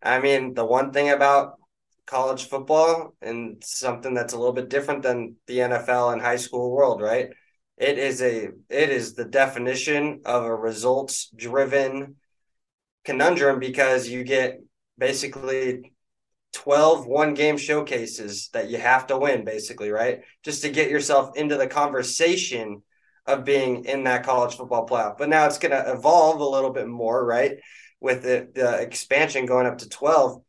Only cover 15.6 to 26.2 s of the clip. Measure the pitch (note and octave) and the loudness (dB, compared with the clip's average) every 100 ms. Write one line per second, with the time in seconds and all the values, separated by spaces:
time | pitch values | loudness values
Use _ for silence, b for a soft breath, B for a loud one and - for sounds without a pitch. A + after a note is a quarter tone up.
15.6 | C3 B2+ - _ _ _ _ _ _ - | -2 -4 -10 _ _ _ _ _ _ -14
16.6 | - C#3+ D#3 D#3+ B2+ C#3 D3+ C#3+ D3+ D3 | 2 6 6 4 2 0 2 2 0 0
17.6 | - D3+ C#3+ B2+ A2+ - G#2 G2+ - A#2 | 0 -2 -2 -6 -6 -10 -10 -12 -8 -6
18.6 | G#2+ A2+ A#2+ B2+ - C3+ C#3+ B2 G#2+ A2 | -6 -2 2 2 2 0 0 0 -2 -8
19.6 | G#2 A#2 G#2 G#2+ A#2+ B2 B B - C#3+ | -10 -10 -6 -2 -2 -2 B B -10 -6
20.6 | D3+ C#3+ C#3+ D3 C#3+ C#3+ C3+ C#3+ D3+ C#3+ | -4 0 0 0 4 2 2 -2 -2 0
21.6 | C3 D3 D3 C3+ B2 - E3 F#3 - B2 | 0 0 0 0 -4 0 2 2 -2 -6
22.6 | A2 G#2 _ _ _ _ - C#3 C3 C#3+ | -8 -12 _ _ _ _ -2 -2 2 2
23.6 | C3 B2 B2 C3+ C3 B2 B2+ B2+ A#2+ - | 2 -2 -4 -2 0 0 2 2 0 -4
24.6 | B2+ A#2 A#2 A#2+ G#2+ - D3 D#3 D3+ C#3+ | -4 -4 0 -2 -2 -4 2 4 4 2
25.6 | E3+ C#3 A2+ B2+ B2+ E3+ | 0 0 -2 0 6 8